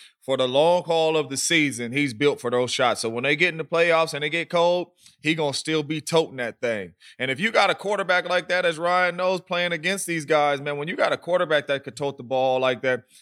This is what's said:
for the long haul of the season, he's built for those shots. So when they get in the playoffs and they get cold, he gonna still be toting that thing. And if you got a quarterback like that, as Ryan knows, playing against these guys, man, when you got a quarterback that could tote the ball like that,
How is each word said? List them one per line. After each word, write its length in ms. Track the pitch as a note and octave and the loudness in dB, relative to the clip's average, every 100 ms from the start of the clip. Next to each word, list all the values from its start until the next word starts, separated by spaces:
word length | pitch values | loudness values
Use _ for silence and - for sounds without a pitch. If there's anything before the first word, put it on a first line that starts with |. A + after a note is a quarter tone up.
| - _ | -20 _
for 140 | - C3 | -4 0
the 100 | B2+ | 2
long 380 | C3 D#3+ F3+ | 4 4 4
haul 320 | E3+ E3 D#3+ D#3+ | 2 2 2 2
of 120 | C3+ | -2
the 80 | C3+ | -4
season, 540 | - E3+ D3 A#2 A#2+ | 0 2 2 -2 -4
he's 220 | C3+ C#3+ | -2 -2
built 260 | A2 C#3+ C#3 | 2 0 0
for 100 | B2 | 0
those 200 | B2 B2 | 0 0
shots. 300 | - B2 G#2+ | 2 2 2
So 80 | A2+ | -2
when 160 | A#2 | -2
they 100 | C3+ D3 | 0 2
get 120 | F3 | 0
in 80 | D#3+ | -2
the 60 | |
playoffs 500 | D3+ E3 E3+ D#3+ D#3+ | -2 2 4 4 2
and 80 | C#3+ | -2
they 80 | D3+ | -4
get 180 | E3 D#3+ | -4 -2
cold, 440 | F3 E3+ F3+ E3+ _ _ _ | 2 2 2 -2 _ _ _
he 140 | D#3 | -2
gonna 180 | D#3+ D3 | 0 0
still 300 | C3 - D#3 | -2 -2 -2
be 180 | D3 D#3 | -2 -6
toting 360 | - E3 D#3+ C3+ | 0 2 2 -2
that 240 | A#2 - | -8 -4
thing. 340 | A#2+ A2 F2+ - - - | -2 -2 -6 -14 -18 -8
And 120 | B2+ | -4
if 100 | C3 | -2
you 100 | G#3+ | 0
got 200 | A3 G3 | 2 2
a 40 | |
quarterback 540 | E3 G3 G3+ F#3 F3+ E3+ | 2 -2 -2 0 0 0
like 200 | F3+ E3 | -2 0
that, 160 | F3+ | 0
as 140 | F3 D#3 | 0 0
Ryan 380 | E3+ F3+ F3+ F3 | 0 2 2 0
knows, 240 | F#3 F#3 | -2 -2
playing 320 | - F3 F3 | -4 -4 -2
against 340 | E3 D#3+ F#3+ F3 | -2 -2 -4 -4
these 180 | E3 | -4
guys, 360 | C#3+ D3+ D3 C#3 | 2 2 4 0
man, 160 | D3 D3 | -4 -6
when 80 | D3 | -6
you 80 | - | -2
got 160 | - | 0
a 40 | C#3+ | 0
quarterback 500 | - F3+ E3+ D3+ C#3 | 0 0 2 0 0
that 160 | C#3 | -4
could 120 | C#3 G#2+ | -6 -6
tote 200 | C#3+ C#3 | -6 -6
the 40 | |
ball 380 | A#2+ C3 C3 B2+ | -4 0 0 2
like 220 | C3 A#2+ | 0 0
that, 200 | C3 B2 - - | -2 -2 -6 -20